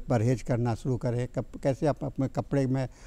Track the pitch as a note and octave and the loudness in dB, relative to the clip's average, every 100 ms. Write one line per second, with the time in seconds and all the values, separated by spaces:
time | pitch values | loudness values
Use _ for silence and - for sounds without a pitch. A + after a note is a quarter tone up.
0 | - B2 A#2 B2 - A#2+ A#2+ A2+ C#3 A#2+ | 4 4 4 2 2 2 2 0 -2 -2
1 | B2+ A#2+ B2 - - - C#3+ B2+ D3+ C3+ | 0 0 -2 -4 -6 -2 -2 2 0 0
2 | C3+ - C3 - - C#3 C3 C3 B2+ - | -4 -2 -2 -2 0 0 2 0 -2 -8